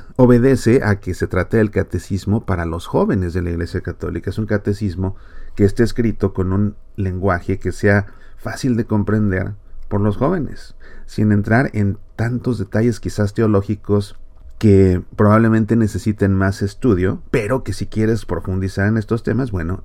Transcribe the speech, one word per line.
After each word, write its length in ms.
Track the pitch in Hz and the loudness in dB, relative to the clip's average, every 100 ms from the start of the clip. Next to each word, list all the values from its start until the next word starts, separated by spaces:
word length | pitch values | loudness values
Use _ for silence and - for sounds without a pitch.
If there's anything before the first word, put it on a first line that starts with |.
| - - | -4 4
obedece 680 | 123 123 131 127 117 123 | 6 8 6 4 4 4
a 160 | 107 101 | 2 -2
que 160 | - 87 | -4 -4
se 100 | 90 | -2
trata 320 | 92 87 113 | -2 0 2
del 140 | 107 | 2
catecismo 720 | 98 - 87 - 95 - 107 - | 0 -2 -4 -4 -4 0 0 0
para 220 | 87 85 | -4 -4
los 180 | 85 - | -6 -2
jóvenes 480 | 151 208 113 87 | 0 2 0 0
de 80 | 87 | -2
la 80 | 87 | -2
Iglesia 320 | 85 85 87 | -4 -4 -6
Católica. 480 | 90 82 85 87 - | -6 -8 -8 -6 -6
Es 80 | - | -6
un 80 | 107 | -2
catecismo 720 | 104 107 104 107 87 95 - - - - - | -2 -2 -2 -4 -4 -4 -6 -12 -14 -8 2
que 80 | |
esté 180 | 101 - | 2 4
escrito 540 | 113 - 113 - 98 - | 2 2 -2 0 -2 -2
con 180 | 92 | -2
un 220 | 95 104 - - - | 0 -2 -4 -12 -6
lenguaje 600 | 95 90 95 87 - 98 | -4 -2 0 0 -2 -4
que 140 | - | -4
sea 340 | - 104 101 101 - - - | 0 4 4 2 -8 -18 -14
fácil 400 | - - 131 117 | -12 -4 -2 0
de 80 | 110 | 0
comprender 680 | 107 104 107 107 92 95 101 - - - | 0 0 0 2 0 -4 -8 -14 -12 -4
por 140 | 101 | 0
los 160 | 104 104 | 0 2
jóvenes, 580 | 139 185 127 - - - - - - | 0 0 -4 -8 -14 -18 -16 -16 -8
sin 240 | - 107 | 0 2
entrar 400 | 101 98 113 139 | 2 2 2 0
en 240 | 107 101 - - - | 0 -2 -4 -8 -6
tantos 440 | 113 120 127 117 | -4 -2 -2 -4
detalles 400 | 95 107 120 110 | -2 0 0 0
quizás 340 | 117 - 104 | -4 -2 -2
teológicos 840 | - 110 101 98 104 - 104 101 - - - - - | 0 2 2 0 -4 -2 -2 -2 -10 -16 -18 -18 2
que 420 | 110 98 95 90 - - | 6 8 6 4 -2 2
probablemente 600 | 104 110 113 110 107 117 | 4 6 4 2 2 2
necesiten 600 | 107 92 - 101 98 95 | 0 -2 -4 0 2 2
más 260 | 95 98 | 0 0
estudio, 640 | 98 - 131 90 92 - - | -4 0 2 2 2 -2 -2
pero 320 | 131 104 131 | -2 0 -2
que 100 | - | -4
si 140 | - 110 | -6 -4
quieres 380 | 107 110 113 - | 0 0 0 -2
profundizar 640 | 85 - 95 95 - 101 | -6 -4 -4 -2 0 2
en 100 | 113 | 0
estos 260 | 104 117 | 0 -2
temas, 260 | - 117 131 | 0 -2 -2
bueno, 340 | 95 82 92 | -4 -4 -6